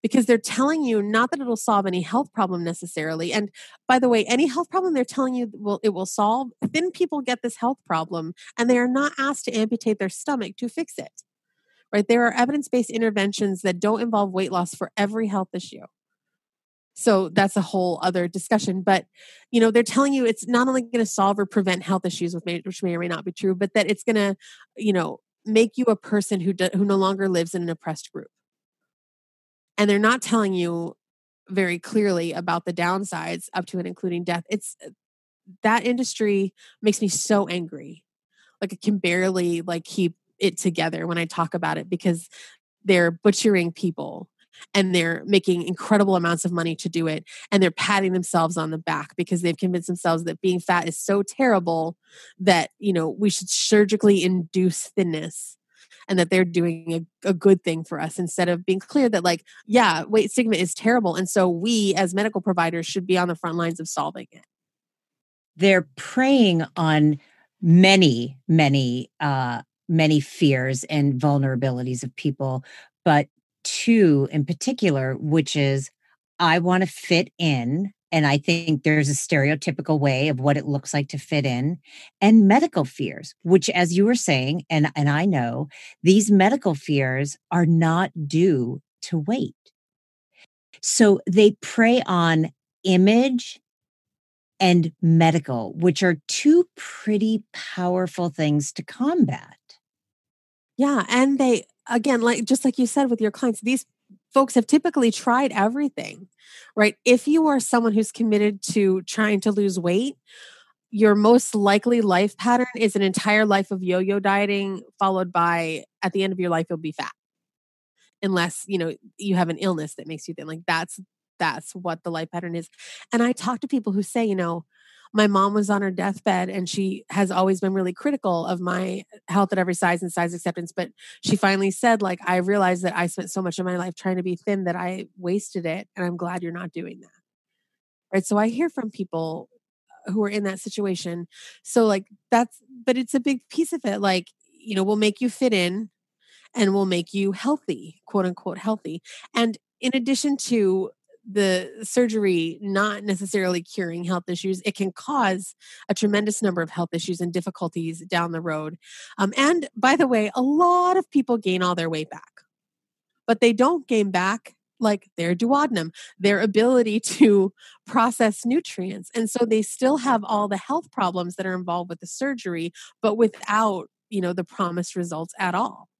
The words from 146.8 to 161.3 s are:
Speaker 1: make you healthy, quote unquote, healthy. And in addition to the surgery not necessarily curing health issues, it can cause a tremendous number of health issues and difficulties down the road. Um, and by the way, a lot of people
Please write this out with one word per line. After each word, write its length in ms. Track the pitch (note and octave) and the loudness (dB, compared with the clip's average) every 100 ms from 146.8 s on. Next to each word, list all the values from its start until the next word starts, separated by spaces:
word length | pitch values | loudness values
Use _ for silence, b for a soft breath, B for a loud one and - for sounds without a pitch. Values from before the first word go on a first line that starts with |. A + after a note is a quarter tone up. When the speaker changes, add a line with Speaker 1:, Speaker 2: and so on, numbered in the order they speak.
| F#3+ | 0
Speaker 1:
make 280 | F3+ E3+ | -2 -2
you 200 | G3 G3 | -2 -2
healthy, 680 | F#3+ B3 D4+ - B2+ D#3+ - - | -2 -2 -4 -4 -8 -10 -20 -4
quote 200 | G3+ F#3 | -2 -2
unquote, 320 | F3 F#3+ F3+ | -4 -10 -8
healthy. 440 | G#3+ A3 - E3 B B B A#3+ | -6 -6 -6 -12 B B B -2
And 220 | A#3 G#3 _ _ | -2 -4 _ _
in 100 | B3+ | -4
addition 440 | C4 A#3+ C4+ D4 C#4 | -2 -2 -2 -2 -4
to 540 | - A#3 F#3+ F#3+ F#3 _ _ _ A#3+ | -2 0 2 0 -4 _ _ _ -6
the 400 | G3 G3 F#3 F#3 A3 | -2 0 0 -4 -14
surgery 760 | A3 - A#3+ G#3+ G3+ F3 E3 F3 | -4 0 0 0 0 0 -2 -6
not 420 | G3+ G3 G#3 G3+ | -4 -2 -2 -2
necessarily 580 | G3+ F#3+ G3 G#3 F#3 F3 | -6 -6 -2 -2 0 -2
curing 440 | E3+ - E3+ E3+ F3 | -6 -8 -6 -6 -4
health 240 | F3+ F3 | -4 -4
issues, 320 | F3 F#3+ F#3 | -6 -4 -4
it 120 | G#3 - | -6 -4
can 180 | F#3+ | -6
cause 640 | - - C#4+ G#3+ F#3 F#3 _ B B - | -6 -4 0 0 -2 -8 _ B B -6
a 40 | |
tremendous 480 | G3+ G#3 G3+ G#3+ G#3 | -2 0 0 -2 -2
number 200 | G#3 F3+ | -2 -2
of 80 | E3 | -4
health 240 | - E3+ | -4 -4
issues 260 | E3 F3 E3+ | -4 -6 -6
and 140 | F3 | -4
difficulties 640 | F3 F3+ - E3+ E3+ E3 E3 F#3 | -4 -8 -8 -8 -6 -8 -10 -4
down 240 | F3 E3+ | -2 -2
the 80 | E3 | -4
road. 380 | E3+ D#3 D#3 F3 B B B - | -6 -6 -8 -14 B B B -4
Um, 160 | G3 B3+ | -2 2
and 320 | C#4 F4 C#4+ - | 2 2 -2 0
by 220 | B3+ D4 | 2 4
the 100 | C#4 | 2
way, 240 | A#3 G#3+ - | 2 0 -2
a 60 | |
lot 540 | B3+ D4 F4 F4+ F4+ F#4+ | 0 2 2 4 2 0
of 160 | - | 0
people 260 | D4 C4 | -2 0